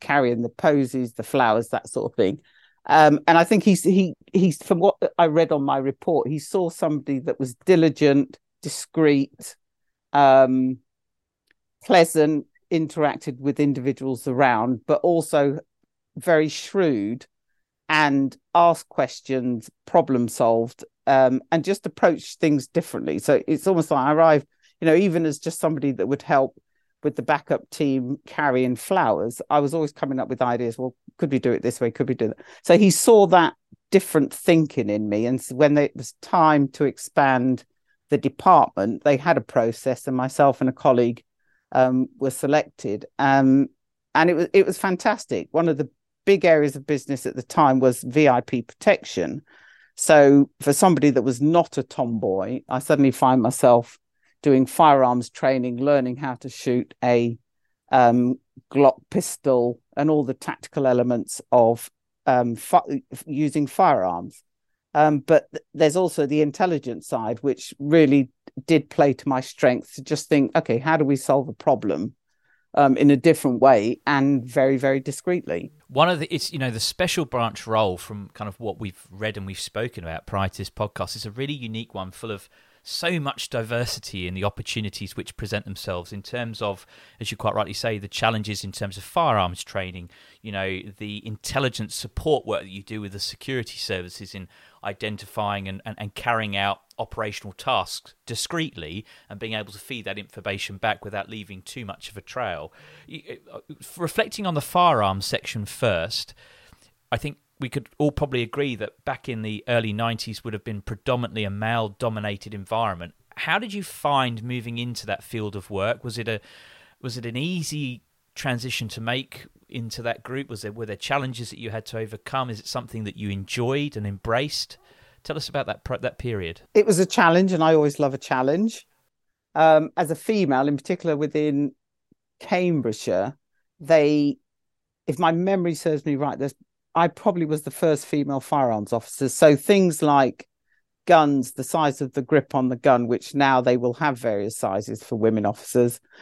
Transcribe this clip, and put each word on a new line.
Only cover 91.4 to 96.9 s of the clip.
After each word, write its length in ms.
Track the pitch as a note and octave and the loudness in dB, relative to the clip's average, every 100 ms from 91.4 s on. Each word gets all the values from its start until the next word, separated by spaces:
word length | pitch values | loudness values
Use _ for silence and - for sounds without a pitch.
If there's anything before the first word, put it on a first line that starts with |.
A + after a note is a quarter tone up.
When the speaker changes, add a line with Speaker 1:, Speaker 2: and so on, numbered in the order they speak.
| - C3 C3 - G#2+ | -6 -2 -4 -4 -10
Speaker 2:
support 500 | - A2+ - D#3 C#3 | -10 -10 -6 -2 -2
work 180 | A2 G2+ | -2 -6
that 80 | F#2+ | -6
you 120 | G2 | -18
do 180 | - G#2+ | -12 -12
with 120 | G2+ | -12
the 80 | G2 | -10
security 580 | - - - C3 A2 - | -12 -12 -8 -8 -8 -12
services 560 | - F#2+ F2+ - G2 | -8 -8 -8 -16 -16
in 140 | G2 F#2 _ _ _ | -16 -18 _ _ _
identifying 840 | G2+ G2 G#2+ G#2 G#2 - G#2 G2+ F#2+ | -12 -10 -10 -10 -12 -8 -6 -6 -8
and, 120 | F#2+ | -12
and, 100 | A2+ G#2+ | -14 -12
and 200 | G#2+ - | -14 -8
carrying 400 | B2 A2+ G#2+ G2 | -4 -2 -4 -4
out 240 | G2 G2 _ | -4 -4 _